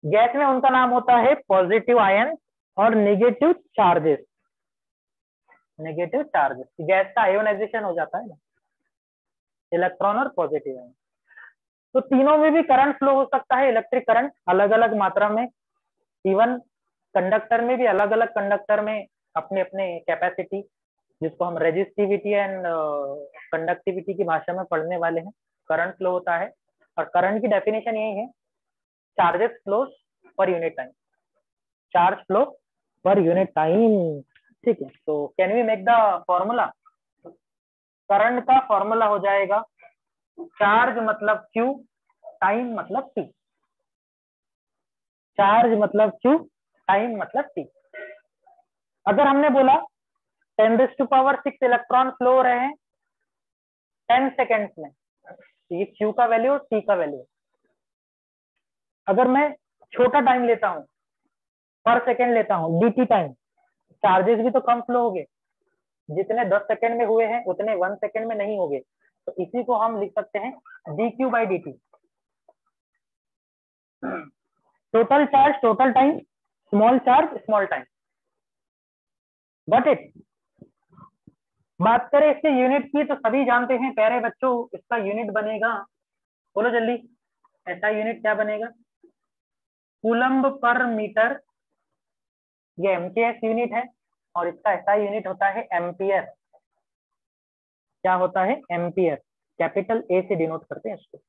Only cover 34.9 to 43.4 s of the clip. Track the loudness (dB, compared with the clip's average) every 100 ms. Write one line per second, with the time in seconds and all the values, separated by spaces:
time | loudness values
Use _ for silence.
34.9 | _ -6 -4 -4 -2 0 0 0 -2 2
35.9 | 4 4 0 -2 -2 0 -2 -4 -6 _
36.9 | _ _ _ -20 _ _ _ _ _ _
37.9 | _ _ 2 2 0 2 2 4 0 0
38.9 | 0 2 0 0 0 0 -2 -4 _ -20
39.9 | _ _ _ _ -18 -18 _ 2 4 2
40.9 | 0 -4 -2 -2 -4 -4 -4 -2 -4 -12
41.9 | _ _ _ -20 -4 -2 0 -4 -8 -6
42.9 | -8 -6 -10 -10 _